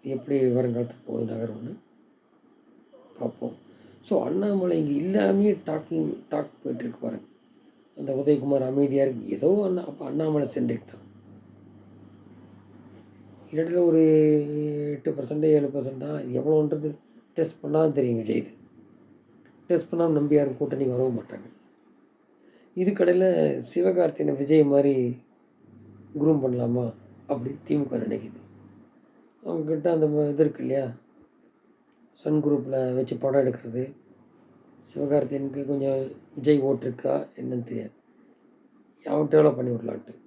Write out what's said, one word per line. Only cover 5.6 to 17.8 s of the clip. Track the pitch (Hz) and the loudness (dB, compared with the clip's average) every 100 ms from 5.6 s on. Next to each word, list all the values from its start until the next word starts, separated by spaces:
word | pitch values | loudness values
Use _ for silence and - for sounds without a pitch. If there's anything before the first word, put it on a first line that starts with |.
| - | -4
டாக்கிங், | 156 - 165 151 - - | -6 -4 -4 -4 -6 -6
டாக் | 147 147 - | -6 -6 -10
போயிட்டு | 139 120 | -8 -8
இருக்கு | 120 - | -8 -8
பாருங்க. | 117 - - _ _ _ _ _ _ - | -10 -10 -14 _ _ _ _ _ _ -12
அந்த | 139 | -6
உதயகுமார் | 135 143 143 139 139 | -2 2 2 2 0
அமைதியா | 131 135 143 139 | 0 0 2 2
இருக்கு. | 135 117 104 | 0 0 -8
ஏதோ | - 151 202 | -2 2 2
அண்ணா-, | 196 180 165 | 0 -2 -6
அப்ப | 143 139 | -10 -6
அண்ணாமலை | 143 160 151 131 | -2 0 0 -2
சென்ட்ரிக் | 131 123 113 - | -2 -4 -4 -8
தான். | - - - - - - - - - - - - - - - - - - - - - - - - - - | -20 -20 -20 -20 -20 -20 -20 -20 -20 -20 -20 -20 -20 -20 -20 -20 -20 -20 -20 -20 -20 -20 -20 -20 -20 -8
இடத்துல | 156 165 175 175 | -4 0 2 4
ஒரு | 160 160 156 151 151 147 151 151 147 147 | 6 6 6 6 4 0 -4 -4 -4 -4
எட்டு | 143 - | -4 -6
பர்சன்ட், | 139 123 151 | -6 -6 0
ஏழு | 156 151 143 | 4 4 4
பர்சன்ட் | 139 131 135 | -4 -6 -8
தான். | 143 151 | -8 -8
இது | 127 127 | -4 -2
எவ்வளோன்றது | 139 156 151 151 151 147 _ - _ | 2 2 2 -2 -4 -8 _ -20 _
டெஸ்ட் | - 160 - 147 | -4 -4 -4 -2
பண்ணாதான் | 151 | 2